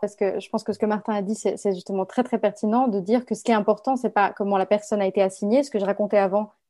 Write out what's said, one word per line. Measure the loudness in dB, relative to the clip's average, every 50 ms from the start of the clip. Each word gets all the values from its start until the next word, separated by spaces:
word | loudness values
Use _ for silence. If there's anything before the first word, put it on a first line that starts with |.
parce | -4 -6 -4
que | -2 -2 -2 -2 -4
je | -6 -6
pense | -6 -6 -4
que | -6 -4
ce | -2
que | -2
Martin | 0 0 -2 -2 -2 -2
a | -2
dit, | -2 -4 -4
c'est, | -2 -2 -2 -2
c'est | -2 -2 -2 -2
justement | -2 -4 -4 -4 -4 -4
très, | -2 -2 -2 0
très | 0 0
pertinent | 0 0 -2 -2 -2 -2 0 2 2 2
de | 2 0 0
dire | 0 0 0 0 0
que | -2 -6
ce | -4 0
qui | 0
est | 2
important, | 2 2 2 0 0 0 -2 -2
c'est | -2 -2 -2
pas | 2 2 2 2
comment | 0 -2 -2 0 0
la | 0 2
personne | 2 0 0 0 0 -2 0
a | 0
été | 0 2 2
assignée, | 2 0 0 -2 -2 2 2 2 2
ce | 0
que | -2 -2
je | -2
racontais | -2 0 -2 -2 0 2
avant, | 2 2 2 0 -2 -2 -4 _ _ _